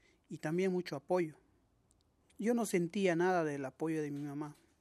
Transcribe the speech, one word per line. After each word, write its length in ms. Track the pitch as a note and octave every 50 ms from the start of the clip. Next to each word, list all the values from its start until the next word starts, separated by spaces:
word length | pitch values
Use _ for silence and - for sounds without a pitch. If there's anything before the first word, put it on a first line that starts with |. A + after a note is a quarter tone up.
| _ _ _ _ _ -
y 80 | E3+ -
también 340 | - D3+ E3 F3+ F#3+ F#3+
mucho 240 | F3+ F3+ F3 - E3
apoyo. 400 | C3+ - - F3+ F3+ E3+ D#3 D3 - _ _ _ _ _ _ _ _ _ _ _ _ _ _ _ _ _ _ _ -
Yo 160 | G3 A3+ A#3+
no 100 | A#3 G#3+
sentía 500 | - - F3+ F3 E3 - G#3 F#3+ F3+ E3
nada 300 | E3 F3+ F#3 F#3 E3+ D#3+
del 180 | D3+ C#3+ C#3 C3+
apoyo 340 | C3 - - D#3 E3 D#3 D#3
de 100 | D3+ C#3+
mi 120 | C#3+ C#3+
mamá, 340 | D3 C#3+ C#3 D3 D3+ D3+ D3+ - _ _ _ _